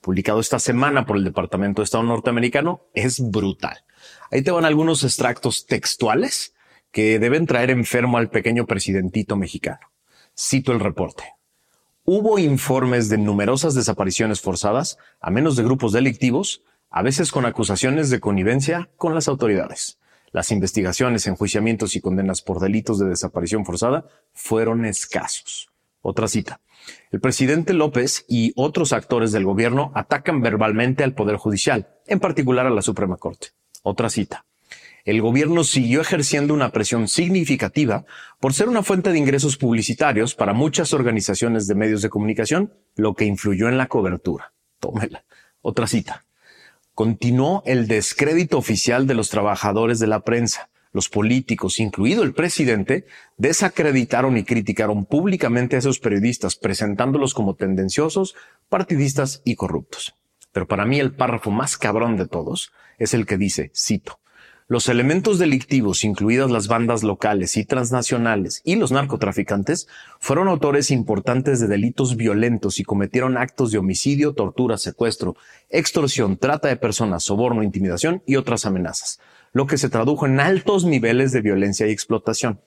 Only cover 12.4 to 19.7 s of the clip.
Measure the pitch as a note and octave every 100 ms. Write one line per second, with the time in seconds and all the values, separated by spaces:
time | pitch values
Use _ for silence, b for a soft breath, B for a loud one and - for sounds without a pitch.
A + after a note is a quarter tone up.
12.4 | D#3+ C3+ - C3 B2+ B2 G#2+ G#2+ G#2 G2+
13.4 | G2+ C3+ E3 C3 A2 G2+ F#2+ - A2 G#2
14.4 | - F2+ G#2 A#2 F3 - b b - G2+
15.4 | D#3 C3 A#2 C3 A#2 A2 C3+ A2+ B2+ C3
16.4 | G3+ - _ _ _ - G#2+ C#3 E3 D3
17.4 | A#2+ - G#2 F#2+ C3 D3 D3 B2 - G2
18.4 | F#2+ C3 C#3 E3+ F3 _ E3+ D#3+ D3 C#3
19.4 | A2+ G2 -